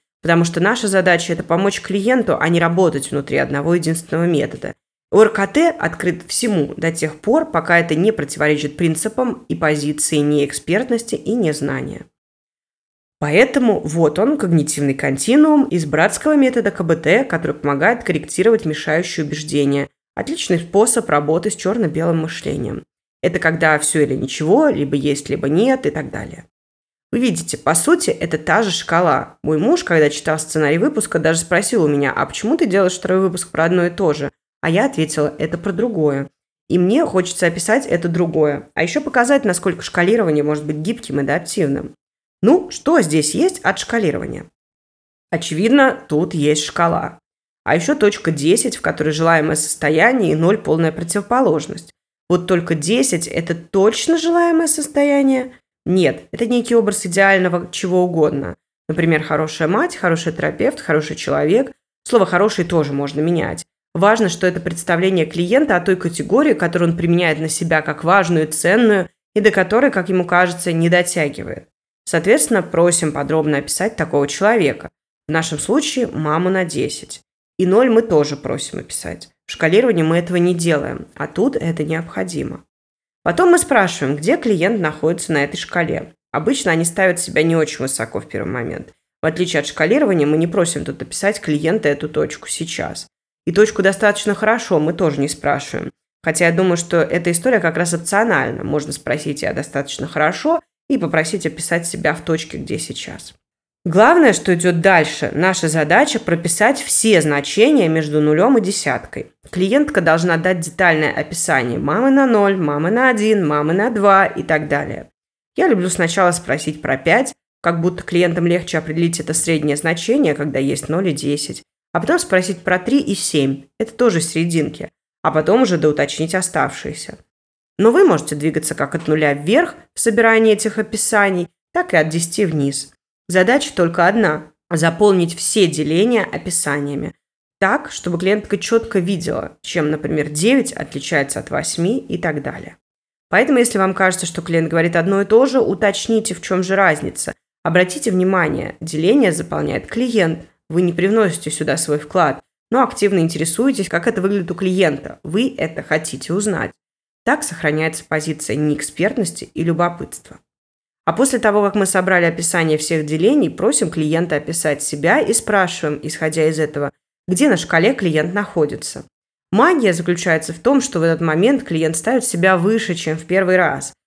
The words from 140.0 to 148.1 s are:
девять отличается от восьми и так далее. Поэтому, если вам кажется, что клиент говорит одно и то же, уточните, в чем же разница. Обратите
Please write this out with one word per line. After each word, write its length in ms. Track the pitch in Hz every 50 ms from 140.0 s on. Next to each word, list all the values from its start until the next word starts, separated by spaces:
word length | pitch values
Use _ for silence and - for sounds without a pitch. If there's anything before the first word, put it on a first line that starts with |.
| - 147 - 151 151 156
девять 440 | 151 151 165 220 262 277 269 - -
отличается 680 | - 147 - - - - - 170 151 139 139 - -
от 80 | - -
восьми 500 | - 160 147 - - - 165 180 233 262
и 200 | - - - 165
так 240 | 170 170 151 151 139
далее. 340 | 135 - - - - - _ _ _ _ _ _ _ _ _ _ _
Поэтому, 280 | - 185 262 277 285 247
если 200 | 240 233 - 202
вам 160 | 190 190 185
кажется, 320 | - 190 185 185 185 -
что 160 | 170 - - 170
клиент 260 | 165 165 170 160 160
говорит 280 | 165 165 165 175 170
одно 260 | 175 165 185 196 196 196
и 20 |
то 220 | 196 220 226 262
же, 140 | 277 262 262
уточните, 720 | - - 196 180 220 202 196 - - - 226 220 220 - 185
в 80 | - -
чем 200 | - 190 180 185
же 140 | 180 190
разница. 560 | 196 196 180 156 147 - - - - - - - - _ _ _ _ -
Обратите 480 | 160 165 180 180 180 - 294 - 240